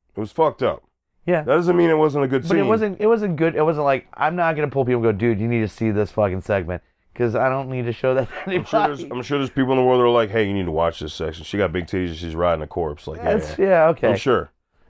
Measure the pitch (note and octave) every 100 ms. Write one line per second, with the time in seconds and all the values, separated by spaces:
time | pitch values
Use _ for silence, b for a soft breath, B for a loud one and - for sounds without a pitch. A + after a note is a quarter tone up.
0 | _ - G#2+ - D#3+ B2+ A#2+ D2 _ _
1 | _ _ - F3 D3 D3+ F3 F3 E3+ D#3
2 | D#3 C#3+ C#3 C3 E3 - F#3+ A3 G#3+ F#3
3 | G#3+ A3+ G3+ D#3 D#3+ D3+ D#3 D3+ C#3+ C3+
4 | - - D3+ F3 E3 D3+ D3 C3+ B2+ A#2+
5 | A2+ G2+ A#2 G#2+ A2+ A#2 G#2+ - A2+ G#2
6 | G#2 - G#2 F#2 - G2+ E2 F2+ _ _
7 | _ - A#2+ A2 C3 C3+ C3 C3 A#2+ A2+
8 | C3 C3 B2+ - - F3+ - - G#3 C#3
9 | - B2 A#2+ C#3+ C3+ - C3 C3 B2+ B2+
10 | B2 A#2+ A2 A2+ G2+ G2+ F2 D#2 E2+ -
11 | D#2 - D#2 D#2 D#2 G2+ F#2+ F2 E2+ F#2+
12 | F2+ D#2+ F2 D#2+ F2 E2 D2+ - D#2+ D2
13 | - D#2+ - A3 - - G3 F3 D#3 E3+
14 | A#2 G2 C#3 A2 D2+ _ _ _ -